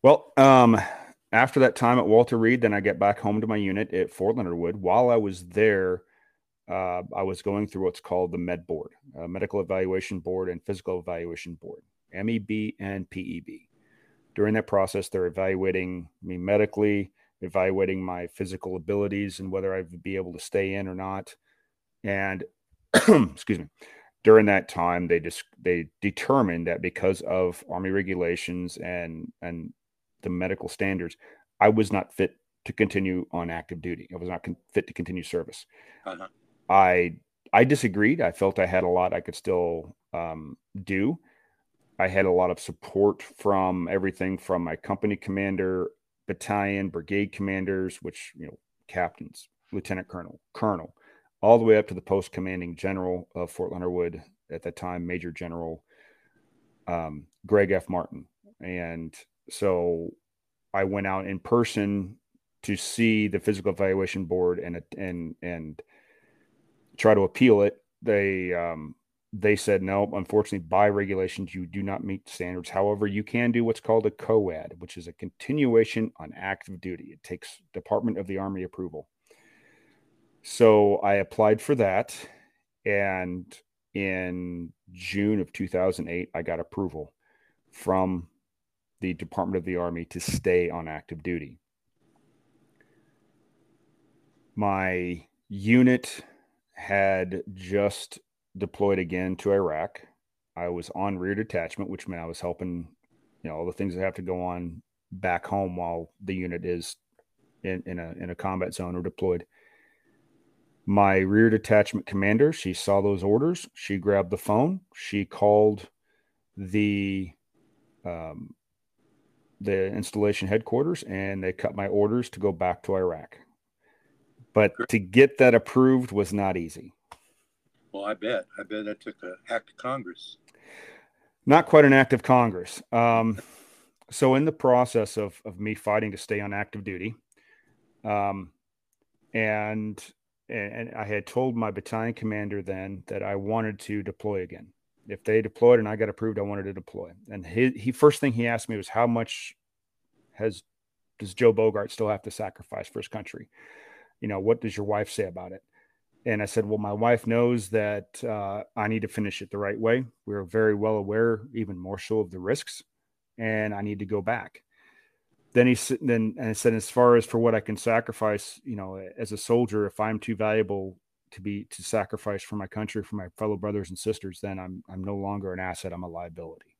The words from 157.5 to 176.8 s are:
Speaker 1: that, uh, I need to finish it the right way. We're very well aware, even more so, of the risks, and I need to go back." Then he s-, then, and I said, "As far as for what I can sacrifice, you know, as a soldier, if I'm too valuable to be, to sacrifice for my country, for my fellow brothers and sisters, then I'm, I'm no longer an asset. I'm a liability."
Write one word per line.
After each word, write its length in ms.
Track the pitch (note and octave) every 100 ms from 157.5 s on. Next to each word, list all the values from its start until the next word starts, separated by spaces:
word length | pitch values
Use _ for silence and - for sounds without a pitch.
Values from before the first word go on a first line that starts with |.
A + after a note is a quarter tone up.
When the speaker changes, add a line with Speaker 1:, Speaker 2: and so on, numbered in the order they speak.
| A#2+ F#2+
Speaker 1:
that, 520 | A2 G#2 G#2 F#2 -
uh, 420 | A#2 G#2+ G2 G2+ - -
I 120 | G#2
need 140 | A2
to 60 | G#2
finish 320 | - G#2 -
it 100 | G2
the 60 | G2+
right 220 | G2+ G#2+
way. 260 | A2+ B2 B2 _ -
We're 160 | G#2
very 320 | F#2 A2 A2
well 220 | G#2 G#2+ G#2+
aware, 460 | G2 G#2+ A#2 A2 B2+
even 240 | A#2 G#2 F#2
more 200 | F#2 G2
so, 200 | - A2
of 120 | F#2
the 100 | F#2
risks, 420 | F#2 C#3+ - - _ _ _ _ _ -
and 340 | A2+ A2 G#2+
I 80 | G2+
need 200 | G#2 G#2
to 40 |
go 160 | G2+ G#2
back." 420 | F#2+ A#2 - - _ _ _ _ _ _ _ _ _
Then 140 | B2 B2
he 40 |
s-, 200 | B2 - C3
then, 320 | C#3+ A#2 A2 A2+
and 140 | A#2
I 20 |
said, 220 | G#2+ B2
"As 160 | A2+ -
far 260 | - B2 A#2+
as 80 |
for 140 | A2+ A#2
what 160 | A#2
I 60 | A2+
can 180 | G#2 G#2
sacrifice, 840 | - A2+ A#2 A2 A2 G#2 - -
you 140 | C#3+ G#2
know, 260 | F#2+ F#2+ F#2+ -
as 160 | A2
a 60 | G#2
soldier, 480 | - A#2 A#2 G#2+ G2+
if 140 | -
I'm 180 | G#2+ A2
too 180 | - G#2
valuable 640 | G#2+ A2 G2+ G2+ F#2+ F#2 _ _ _
to 100 | -
be, 220 | F#2+ G2+
to 180 | - -
sacrifice 600 | - A2 F#2+ G#2+ - G2
for 140 | - G#2+
my 100 | F#2+
country, 360 | G#2+ G#2+ A2
for 140 | G2 G#2
my 120 | F2+ -
fellow 200 | A2 G2+
brothers 340 | G#2 G#2 F2+
and 80 | F#2
sisters, 420 | A2 A2 F#2+ F2
then 180 | G2+ F#2+
I'm, 240 | F#2 F#2 -
I'm 140 | F#2
no 100 | F#2+
longer 380 | G2+ G2 G2+ F#2+
an 80 | F2+
asset. 320 | F#2 F2 F#2+
I'm 100 | F2
a 60 | F2
liability." 680 | E2+ F2 E2 E2 D#2+ _ _